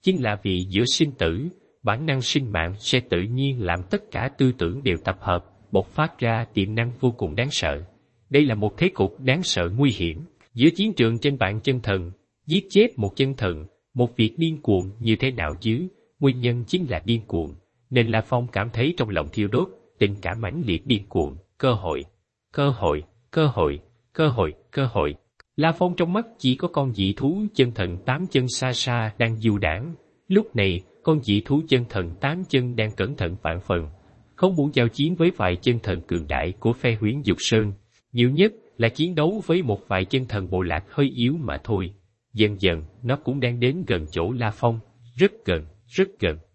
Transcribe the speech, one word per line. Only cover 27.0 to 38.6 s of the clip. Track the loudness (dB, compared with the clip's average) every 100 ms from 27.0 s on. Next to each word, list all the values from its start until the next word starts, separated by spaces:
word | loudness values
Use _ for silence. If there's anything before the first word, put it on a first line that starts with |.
| 0
thú | 0 -2 -2 -4
chân | 2 2
thần | 2 -4 -4
tám | -4 -4 0
chân | 0 0
xa | -2 -4
xa | -2 -2 0 -2 0
đang | 0 2
du | 0 2
đãng. | 0 -2 -8 -14 _ _ _
Lúc | 2 2 0
này, | 2 0 -6 _
con | 0 0
dị | 2 0
thú | 2 -2 2
chân | 0 2
thần | -4 -6 -4
tám | -4 -4 0
chân | 0 0 -2
đang | -4 -2
cẩn | -4 -2
thận | -6 -4
vạn | -4 -6
phần, | -2 -2 -2 -14 _ _ _
không | 0 2 2
muốn | 0
giao | 2 0
chiến | 2 -2
với | 2 2 2
vài | 0 2
chân | 0 0
thần | -2 -6
cường | -2 -4 -2
đại | -4 -4 -2
của | -2
phe | 0 -2 0
Huyễn | -2 0
Dục | -2 -2
Sơn, | 2 2 2 -6 _ _ _
nhiều | 2 2
nhất | 6 2 2